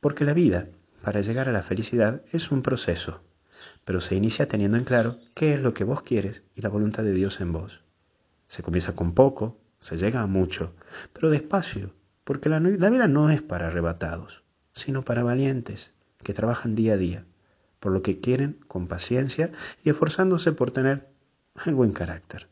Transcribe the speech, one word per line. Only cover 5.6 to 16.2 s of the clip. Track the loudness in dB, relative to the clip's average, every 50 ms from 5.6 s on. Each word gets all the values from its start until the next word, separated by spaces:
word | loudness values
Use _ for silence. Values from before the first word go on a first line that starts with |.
lo | 0 0 0
que | 0 -2
vos | -2 -2 -4 -4
quieres | -2 -2 0 0 -2 -8 -10 _ _ _
y | -6
la | -6 -2
voluntad | 0 0 0 0 0 0 0
de | 0 2
Dios | 2 2 0 -2 -4
en | -4 -4 -4
vos. | -4 -6 -8 -14 -20 _ _ _ _ _ _ _ _ _ _ _ _ _ _
Se | -16 -12 -6
comienza | -2 -2 -2 -2 -2 -4
con | -4 -4 -2 6
poco, | 6 6 6 6 0 -6 -6 -6 _ _ _ _ _
se | -14 -10 -4
llega | -2 -2 0 0 0
a | -2
mucho, | 0 2 2 2 0 0 -6 -8 -8 -8 -16 -20 -20 -18 -18 -18 -18 _
pero | 0 2 2
despacio, | 2 2 0 0 -2 -2 -2 -2 -8 -10 -10 -10 -14 _ _ _ _ _ _
porque | -6 -6 -2 0 0
la, | 2 4
la | 4 2 2 4 4 4
vida | 4 4 4 4
no | 4 6 6 6
es | 4 2 0
para | -4 -6 -4 -4 -2
arrebatados, | -2 0 0 0 -2 -2 -6 -6 -6 -8 -12 -16 -20 -20 _ _ _ _ _ _ _
sino | -12 -8 -6 -4 -4 -2
para | -2 -2 0 0
valientes, | 0 0 0 0 0 0 -2 -6 -8 -12 -14 -16 -20 _ _ _ _ _ _